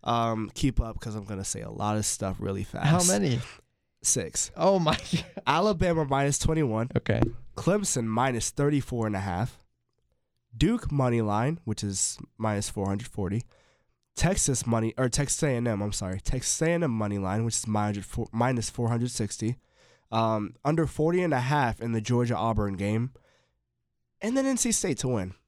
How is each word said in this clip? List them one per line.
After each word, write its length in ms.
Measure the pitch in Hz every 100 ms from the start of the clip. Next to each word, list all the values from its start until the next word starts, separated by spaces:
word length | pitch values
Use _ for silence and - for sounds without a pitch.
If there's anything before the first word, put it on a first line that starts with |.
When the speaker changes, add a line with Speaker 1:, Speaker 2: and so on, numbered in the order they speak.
Speaker 1:
Um, 480 | - 117 117 113 107
keep 260 | - 139 -
up 180 | 113 107
'cause 160 | 120
I'm 100 | 107
gonna 200 | 101 101
say 160 | 98 -
a 100 | 110
lot 280 | 107 104 107
of 80 | 107
stuff 300 | - 101 95
really 240 | 98 98
fast. 220 | 101 - 147 165 175
Speaker 2:
How 40 |
many? 260 | 196 185 120 120 - _ _ _ _
Speaker 1:
Six. 480 | - - 87 - - -
Speaker 2:
Oh, 220 | 170 196
my 180 | 160 -
<laughs> 80 | -
God. 120 | - - - -
Speaker 1:
Alabama 600 | 151 208 185 180 165 147
minus 320 | 135 139 143
twenty-one. 500 | - 160 147 107 120 -
Speaker 2:
Okay. 240 | - 110 - - -
Speaker 1:
Clemson 500 | - - 208 202 - 117
minus 420 | 110 135 117 -
thirty-four 560 | - 143 147 - 123 110
and 80 | 98
a 40 |
half. 400 | 98 87 123 - _ _ _ _ _ _ _ _ _ 113
Duke 360 | 156 233 -
money 280 | 147 127 117
line, 380 | 107 104 123 170
which 180 | - 107
is 360 | 101 98 - - - _
minus 300 | 110 104 104
four 160 | - 98
hundred 220 | 98 -
forty. 340 | - 92 104 - _ _ _ _ _ _ -
Texas 480 | 165 196 - 127 -
money, 280 | 117 113 -
or 120 | 127
Texas 340 | - 143 -
A 60 | 151 123
and 100 | 120
M, 160 | 104
I'm 100 | 104
sorry. 280 | 101 95 92
Texas 420 | - 131 - -
A 80 | 160
and 140 | 170
M 60 | 165
money 260 | 113 104 101
line, 260 | 95 101
which 120 | 117 -
is 100 | -
minus 380 | 107 104 101
four, 240 | 98 - 117
minus 380 | 113 120 127 107
four 180 | - 117
hundred 220 | 117 123
sixty. 460 | - 107 - 110 127 _ _ _ _ _
Um, 420 | 113 113 110 104 -
under 220 | 139 160 156
forty 360 | - 156 180
and 120 | 180
a 60 | 135
half 400 | 123 151 127 107
in 120 | 117
the 80 | 113
Georgia-Auburn 720 | 104 120 120 107 113 107 101
game. 360 | 95 101 110 123 - _ _ _ _ _ _ _ _ _ _
And 160 | 208 262
then 100 | 269
N 100 | 254
C 140 | 240
State 280 | 220 196 127
to 100 | 127
win. 260 | 120 92 98